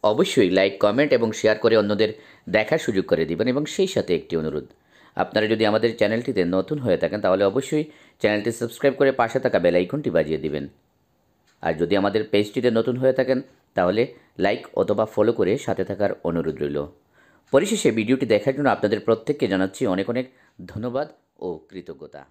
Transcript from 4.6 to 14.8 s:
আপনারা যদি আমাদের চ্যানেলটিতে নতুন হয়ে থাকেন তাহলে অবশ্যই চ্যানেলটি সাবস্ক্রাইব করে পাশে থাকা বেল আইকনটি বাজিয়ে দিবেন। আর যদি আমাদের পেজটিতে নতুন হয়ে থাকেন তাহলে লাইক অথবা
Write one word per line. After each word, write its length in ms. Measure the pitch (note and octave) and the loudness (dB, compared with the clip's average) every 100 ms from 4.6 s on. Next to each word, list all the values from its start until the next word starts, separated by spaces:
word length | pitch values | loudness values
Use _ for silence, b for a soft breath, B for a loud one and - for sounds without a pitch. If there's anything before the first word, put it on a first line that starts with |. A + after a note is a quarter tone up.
| - _ b b b - | -10 _ b b b -6
আপনারা 280 | F#2+ G#2+ G#2+ | -2 0 0
যদি 160 | A2 A2 | 2 2
আমাদের 260 | A2 A2+ A2+ | 2 0 0
চ্যানেলটিতে 440 | G#2 A2 B2 F#2+ F2 F#2+ | 0 0 -2 -2 0 0
নতুন 220 | F#2+ D3+ | -2 -4
হয়ে 220 | B2 E2+ | 0 0
থাকেন 180 | D#2+ G#2 | 0 -2
তাহলে 220 | G2 F#2+ G2 | 0 2 2
অবশ্যই 400 | G#2+ - D3+ D#3 B B B | 0 -2 -4 -4 B B B
চ্যানেলটি 300 | G#2+ G#2 A2 | 0 0 -2
সাবস্ক্রাইব 420 | A2+ A#2 - C#3+ C3 | -4 -8 0 0 2
করে 140 | C#3 | 2
পাশে 280 | C3+ A#2 C3 | 2 0 0
থাকা 180 | B2 G2 | 0 2
বেল 160 | F2 F2 | 4 2
আইকনটি 320 | F#2 C#3+ D3 | 0 -2 0
বাজিয়ে 320 | E2 D2+ D#2 D#2 | 0 0 -2 -4
দিবেন। 200 | C#2+ C#2+ _ _ _ _ _ _ _ _ _ | -6 -8 _ _ _ _ _ _ _ _ _
আর 100 | E2 D#2+ | -4 -2
যদি 160 | E2+ G2 | 0 2
আমাদের 260 | G2+ G#2+ G#2+ | 2 0 0
পেজটিতে 400 | G#2 G#2 - B2 | 0 0 0 0
নতুন 240 | A2+ A#2 A#2+ | 2 0 0
হয়ে 200 | C3 C3 | 0 0
থাকেন 200 | B2+ C3 - b b - | 0 -2 -4 b b 0
তাহলে 260 | F2+ G#2 B2 B B - | 0 2 -2 B B -2
লাইক 220 | F#2 A2+ - | -2 -2 -4
অথবা 300 | - | -2